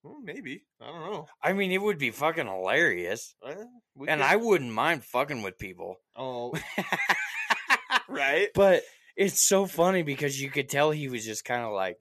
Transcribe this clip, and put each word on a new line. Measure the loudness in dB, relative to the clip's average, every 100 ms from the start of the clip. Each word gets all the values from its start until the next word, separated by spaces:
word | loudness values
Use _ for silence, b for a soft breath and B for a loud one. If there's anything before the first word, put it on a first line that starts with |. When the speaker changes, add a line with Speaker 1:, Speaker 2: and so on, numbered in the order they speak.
Speaker 1:
Well, | -20 -16
maybe. | -14 -12 -12 -14 _ _
I | -16
don't | -12 -8
know. | -8 -10 _
Speaker 2:
I | 0
mean, | 2 2
it | 2
would | 0 0
be | -2
fucking | 0 0 0 -4
hilarious. | -2 2 4 4 2 -2 -4 -8 _
Speaker 1:
Uh, | -14 -14 -16 -20 _
we | -10 -2
Speaker 2:
And | 2
Speaker 1:
could | 4
Speaker 2:
I | 2
wouldn't | 4 2 2
mind | 0 0 0
fucking | -2 -4 -2 -4
with | -8 -8
people. | -12 -10 -12 -12 _ -12
Speaker 1:
Oh. | -10 -8 -6 -8 -6 -6
Speaker 2:
<laughs> | -4 -2 0 0 -2 -6 -2 -4 0 0 2 -2 -2
Speaker 1:
Right? | -2 2 2 2 4
Speaker 2:
But | 6 6 2 B B 0
it's | 0 4
so | 4 4 2
funny | 2 4 4
because | 0 -2 -2 -2
you | -4
could | -4 -2
tell | 2 2
he | 2 -4
was | -6 -6
just | -8
kinda | -4 -4 -2
like | -2 -2 -4